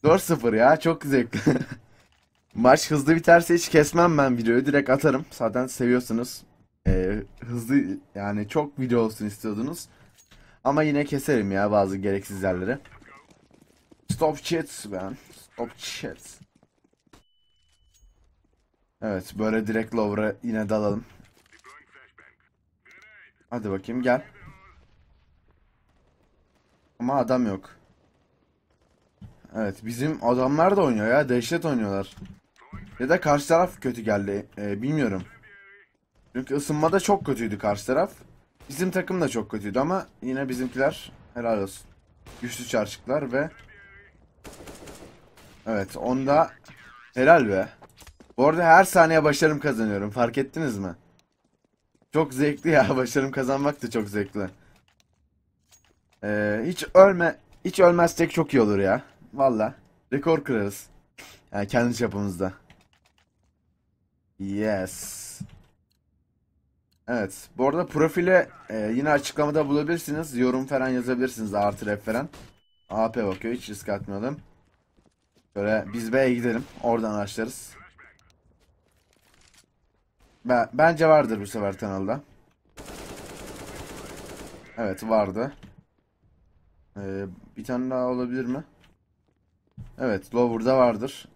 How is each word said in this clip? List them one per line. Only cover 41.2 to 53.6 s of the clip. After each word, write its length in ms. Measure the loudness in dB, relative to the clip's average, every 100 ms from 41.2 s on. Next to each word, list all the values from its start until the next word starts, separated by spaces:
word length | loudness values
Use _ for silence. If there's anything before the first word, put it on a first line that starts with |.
| -18
helal 280 | -8 -4 -2
olsun. 240 | -4 -10 -20 _ _ _ -20 -14
Güçlü 240 | -12 -12 -4
çarşıklar 680 | -2 -2 -8 -6 -4 -2
ve... 180 | -4 -4 -8 -20 -20 -20 -20 -20 _ _ _ -20 -20 -20 -20 -20 -20 -20 -20 _ _ -20 -16 -6
Evet, 300 | -6 -6 -8
onda 540 | -4 -4 2 2 2 -4 -20 -20 -20 -20 -14
helal 340 | 2 6 8 6
be. 200 | 0 -2 -8 -20 _ -20 -20 -20 2
Bu 100 | 2
arada 180 | 4
her 200 | 8 8
saniye 400 | 8 6 6 6
başarım 360 | 4 4 2 2
kazanıyorum. 500 | -2 0 0 -2 -4
Fark 280 | 0 0 0
ettiniz 400 | -4 -4 -4 -4
mi? 160 | -6 -10 _ _ _ _ _ _ _ _ _ _ _
Çok 220 | 0 0
zevkli 360 | 2 0 0 4
ya. 260 | 6 6 2
<laughs> 0 |
Başarım 340 | 0 0 0
kazanmak 520 | -2 -2 0